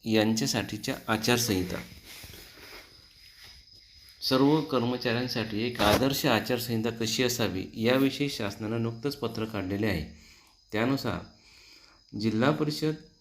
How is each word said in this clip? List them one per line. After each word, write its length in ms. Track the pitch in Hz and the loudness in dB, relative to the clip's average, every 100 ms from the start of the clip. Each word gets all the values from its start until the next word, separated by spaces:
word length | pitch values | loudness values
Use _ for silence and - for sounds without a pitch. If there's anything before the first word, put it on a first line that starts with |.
यांच्यासाठीच्या 880 | 117 110 107 110 139 123 98 110 - 131 - | 4 4 4 4 2 0 -2 -4 -6 -6 0
आचारसंहिता. 680 | 110 110 120 117 95 90 - - - - - - - - - - - - - - - - - - - - - - - - - - | 0 4 2 4 0 0 -6 -8 -16 -18 -18 -18 -18 -20 -20 -20 -20 -20 -20 -20 -20 -20 -20 -20 -20 -20 -20 -20 -20 -20 -10 0
सर्व 320 | 131 139 156 | 4 6 4
कर्मचाऱ्यांसाठी 1000 | 147 127 117 123 123 117 123 120 110 104 | 2 0 0 -2 0 -2 -2 -4 -4 -2
एक 180 | 120 120 | -4 2
आदर्श 460 | 104 104 131 135 151 | 4 4 4 2 2
आचारसंहिता 640 | 113 104 123 120 113 113 | 2 2 -2 0 -2 -2
कशी 320 | 113 113 - | -2 -2 2
असावी 420 | 127 120 110 90 - | 0 2 0 -2 -6
याविषयी 540 | - 113 131 135 131 143 | -2 2 4 4 2 -4
शासनानं 540 | - 104 98 107 117 | -2 -6 -4 -4 -2
नुकतंच 340 | 113 117 143 139 | -2 -2 -6 -4
पत्र 280 | 117 110 | -6 -4
काढलेले 420 | 110 107 92 98 110 | -4 -4 -4 0 0
आहे. 360 | 90 73 - - - _ _ _ | 0 -4 -12 -20 -20 _ _ _
त्यानुसार 460 | 107 117 135 123 87 - - - - - - - _ _ - | -2 0 0 -2 -6 -8 -20 -20 -20 -20 -20 -20 _ _ -4
जिल्हा 300 | 110 107 127 | -2 2 2
परिषद 440 | 151 151 151 151 156 - _ | 2 0 -2 -2 -4 -10 _